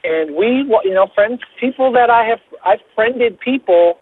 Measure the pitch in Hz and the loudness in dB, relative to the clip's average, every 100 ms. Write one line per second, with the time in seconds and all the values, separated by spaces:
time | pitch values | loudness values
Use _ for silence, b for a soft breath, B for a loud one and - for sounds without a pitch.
0 | 165 160 156 147 220 254 277 214 190 190 | -4 -4 -4 -2 -2 -2 0 0 0 0
1 | 196 - 208 247 - - 254 254 262 247 | 0 0 -2 -2 -12 -6 -6 -2 0 2
2 | 240 233 226 233 _ - 180 220 _ - | 4 2 2 -4 _ -6 -2 -2 _ -2
3 | 220 254 233 190 247 262 - 175 175 170 | -2 0 -4 -2 -6 -4 2 4 4 0